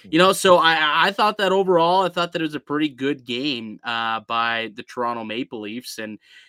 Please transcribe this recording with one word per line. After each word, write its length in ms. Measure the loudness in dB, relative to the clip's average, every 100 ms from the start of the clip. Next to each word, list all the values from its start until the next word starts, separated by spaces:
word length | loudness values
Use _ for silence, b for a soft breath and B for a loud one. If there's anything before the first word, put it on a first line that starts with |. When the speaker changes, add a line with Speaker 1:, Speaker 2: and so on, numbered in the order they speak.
| -2
Speaker 1:
You 80 | 2
Speaker 2:
Mm-hmm. 0 |
Speaker 1:
know, 140 | 4
so 240 | 4 6 6
I, 180 | 6
I, 340 | 2 2 2 2
I 40 |
thought 260 | 2 0 0
that 140 | 0
overall, 500 | 2 4 4 4 2
I 60 | 0
thought 240 | -2 -4
that 100 | -2
it 20 |
was 100 | -4
a 60 | -6
pretty 280 | -6 -2 -2
good 360 | -2 -4 -4
game, 560 | -6 -6 -4 -6 -8 -12
uh, 360 | -6 -4 -2 -4
by 500 | -4 -2 -2 -2 -6
the 80 | -10
Toronto 420 | -14 -6 -4 -4
Maple 360 | -8 -8 -8 -10
Leafs, 380 | -10 -12 -12 -12
and 200 | -12 -14 B B